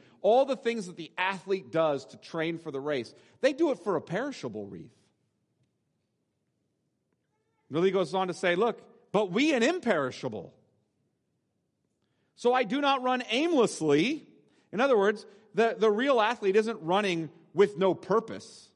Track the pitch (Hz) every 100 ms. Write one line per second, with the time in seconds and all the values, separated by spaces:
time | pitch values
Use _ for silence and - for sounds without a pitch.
0 | - _ 196 247 277 262 233 233 180 165
1 | 160 - 185 190 190 196 123 160 156 139
2 | - - - 165 160 165 160 135 147 139
3 | 110 - _ _ 262 277 339 254 208 156
4 | - 180 285 - 127 107 98 87 98 _
5 | _ _ _ _ _ _ _ _ _ _
6 | _ _ _ _ _ _ _ _ _ _
7 | _ _ _ _ _ _ _ 147 190 190
8 | 160 190 185 - 185 175 233 - - _
9 | _ 202 196 190 302 262 240 359 240 165
10 | 131 - 131 107 - _ _ _ _ _
11 | _ _ _ _ _ _ _ _ _ _
12 | _ _ _ _ 240 254 214 277 285 269
13 | 254 254 214 233 339 294 208 - 156 143
14 | 214 302 - - _ _ _ 196 277 226
15 | 196 208 - - _ 175 226 175 214 208
16 | 277 247 214 240 196 202 220 196 160 190
17 | 202 170 156 - _ 156 202 180 190 170
18 | - 220 226 95 - - -